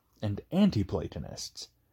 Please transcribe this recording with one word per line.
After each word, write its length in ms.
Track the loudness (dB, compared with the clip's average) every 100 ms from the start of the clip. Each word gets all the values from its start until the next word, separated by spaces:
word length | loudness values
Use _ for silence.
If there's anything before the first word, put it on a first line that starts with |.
| _ _
and 200 | -4 -4 -2
anti-Platonists, 1160 | 4 4 4 0 -2 -2 -6 -8 -10 -12 -14 -18 _ _